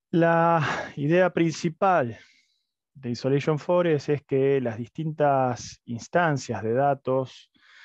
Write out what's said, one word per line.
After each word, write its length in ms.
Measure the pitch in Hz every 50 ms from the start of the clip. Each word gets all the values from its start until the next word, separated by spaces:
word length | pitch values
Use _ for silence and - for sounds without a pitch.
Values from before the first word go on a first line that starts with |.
| _ _
La 580 | - 165 165 165 165 165 165 170 170 165 143 117 107 - - - -
idea 340 | - 139 147 165 180 185 175
principal 840 | - 175 170 165 151 - - 175 160 - 202 196 180 165 131 117 107 - - _ _ _ _ _ _ _ _ _ _ _ _ _ -
de 160 | - 127 120
Isolation 480 | 120 - - 131 139 143 - 160 156 143
Forest 500 | - - 175 175 175 170 156 143 - -
es 140 | 147 135 -
que 360 | - 139 135 135 139 139 135
las 200 | 127 117 110 107
distintas 1000 | 120 - _ - 156 160 151 156 147 143 139 131 131 123 120 - - - - - _
instancias 800 | - 120 107 - - - 170 175 160 143 127 - - 117 107 107
de 100 | 110 117
datos, 800 | 127 139 143 139 135 - 131 131 135 131 123 - - - _ _ _ _ _ - - -